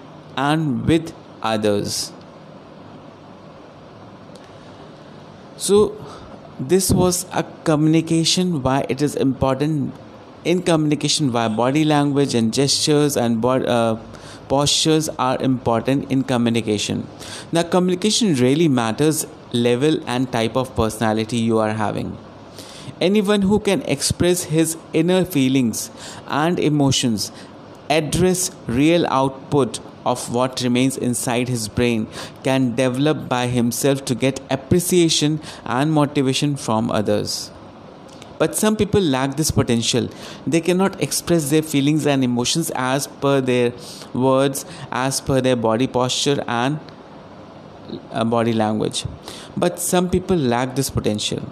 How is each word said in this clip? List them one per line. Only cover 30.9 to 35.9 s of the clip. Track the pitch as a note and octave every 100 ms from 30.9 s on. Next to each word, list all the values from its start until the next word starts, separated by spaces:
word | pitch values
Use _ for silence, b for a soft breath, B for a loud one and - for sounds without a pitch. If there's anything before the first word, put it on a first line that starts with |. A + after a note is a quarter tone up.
| -
inside | B2 A#2+ - A#2+ B2
his | B2 A2
brain, | - A#2+ A#2 A2 B B B
can | C3+ C3 B2+
develop | A2+ C3 B2 D3 C#3 -
by | B2 B2
himself | B2 A#2+ A#2 C#3+ C#3 -
to |
get | A#2 C3 C3 -
appreciation | C3+ - F3+ F3 F3+ E3 - D3 D3+ B B
and | B A#2+ D3+